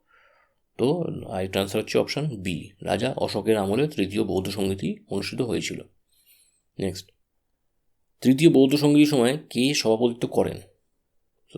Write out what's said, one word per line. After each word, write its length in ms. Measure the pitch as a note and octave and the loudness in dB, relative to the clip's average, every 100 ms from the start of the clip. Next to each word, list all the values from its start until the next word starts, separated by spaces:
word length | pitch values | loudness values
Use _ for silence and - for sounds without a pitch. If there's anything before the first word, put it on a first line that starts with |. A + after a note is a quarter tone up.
| _ _ _ _ _ _ _ - | _ _ _ _ _ _ _ -4
তো 80 | A#2+ F3 E3 G2 | -2 0 -4 -8
রাইট 300 | - F#2+ F#2+ G2 | -8 -6 -4 -2
আনসার 220 | G2 G#2+ | -2 -4
হচ্ছে 160 | G#2+ B2 | -2 -2
অপশন 260 | - - D3+ A2 | 0 -2 -6 -6
বি, 160 | F#2 E2 - - | -6 -6 -8 -12
রাজা 280 | F2 G2 B2+ - | -4 -2 -2 -4
অশোকের 400 | - A2 G2 A2 | -4 -2 0 0
আমলে 280 | F#2+ A2 D3+ | 2 0 0
তৃতীয় 360 | B2 F#2+ G#2 | -2 -2 -2
বৌদ্ধ 240 | G2+ F#2 F#2+ | -2 -2 -2
সঙ্গীতি 400 | G#2 G2 G2 - G#3+ - | -4 -4 -2 -4 -6 -6
অনুষ্ঠিত 320 | - G3+ A2+ | -6 -6 -6
হয়েছিল। 380 | B2 G2 - F2 - _ _ _ _ _ _ _ _ - | -4 -4 -6 -10 -14 _ _ _ _ _ _ _ _ -8
নেক্সট, 280 | F#2+ F#2 - _ _ _ _ _ _ _ _ _ _ _ | -6 -6 -14 _ _ _ _ _ _ _ _ _ _ _
তৃতীয় 260 | A#2+ C3 E3 | 2 6 6
বৌদ্ধ 240 | C3 C3+ C#3+ | 6 6 4
সঙ্গীতির 360 | D3 D3 D3+ | 4 6 6
সময় 200 | C#3+ A#2+ D3 - | 4 2 0 -6
কে 140 | A#2 C3 | -2 0
সভাপতিত্ব 520 | C#3+ A2 A2 A#2+ A#2 C3 A#2 | 0 0 2 2 0 -2 0
করেন? 200 | F#2 - - _ _ _ _ _ _ _ | -2 -4 -16 _ _ _ _ _ _ _
So, 20 | _ | _